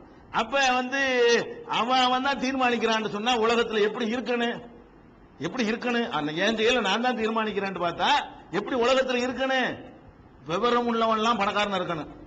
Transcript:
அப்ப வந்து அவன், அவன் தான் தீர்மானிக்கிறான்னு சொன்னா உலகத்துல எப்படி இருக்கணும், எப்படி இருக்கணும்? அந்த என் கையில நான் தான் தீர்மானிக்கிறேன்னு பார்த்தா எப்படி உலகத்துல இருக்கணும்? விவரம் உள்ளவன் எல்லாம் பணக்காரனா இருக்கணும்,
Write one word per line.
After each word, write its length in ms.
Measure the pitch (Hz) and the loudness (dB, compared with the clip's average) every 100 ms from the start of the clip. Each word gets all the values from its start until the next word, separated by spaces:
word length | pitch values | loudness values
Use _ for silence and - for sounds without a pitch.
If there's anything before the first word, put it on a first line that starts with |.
| - - - | -20 -20 -6
அப்ப 420 | 190 226 277 262 | -4 0 2 2
வந்து 260 | 254 254 277 269 247 233 233 151 - - | 2 0 0 2 4 4 4 0 -10 -4
அவன், 300 | 165 233 262 | -2 2 4
அவன் 220 | 254 254 | 4 2
தான் 180 | 277 254 | 0 0
தீர்மானிக்கிறான்னு 680 | 254 269 247 240 220 220 208 | -2 0 0 2 2 0 -2
சொன்னா 220 | 208 233 240 | -4 0 2
உலகத்துல 440 | 220 233 233 220 | 2 2 2 2
எப்படி 240 | 208 240 220 | 0 0 -2
இருக்கணும், 440 | 247 240 240 233 185 - - - - - - - - | -2 -2 -2 -2 -4 -12 -20 -20 -20 -20 -20 -20 -10
எப்படி 240 | 160 254 214 | -6 -2 -2
இருக்கணும்? 400 | 233 247 240 226 | -2 -2 -2 -2
அந்த 220 | 151 151 | -2 -2
என் 240 | 160 202 220 | 0 0 2
கையில 260 | 220 254 | 2 2
நான் 200 | 196 214 | 0 0
தான் 160 | 254 226 | 0 0
தீர்மானிக்கிறேன்னு 640 | 220 226 214 196 196 175 | -2 -2 -2 -4 -4 -2
பார்த்தா 280 | 175 165 208 277 - - - | -4 0 2 2 -2 -12 -6
எப்படி 240 | 175 202 254 | -6 -2 0
உலகத்துல 460 | 240 262 262 247 | 4 2 2 0
இருக்கணும்? 480 | 247 233 269 262 214 131 - - - - - - 139 | -2 -2 0 0 0 -4 -12 -20 -20 -20 -20 -18 -6
விவரம் 420 | 180 240 240 240 | -2 2 2 2
உள்ளவன் 280 | 226 226 214 | 2 2 2
எல்லாம் 240 | 220 220 | 2 2
பணக்காரனா 400 | 202 202 208 190 | 0 0 0 -2
இருக்கணும், 320 | 170 160 135 - | -2 -4 -8 -14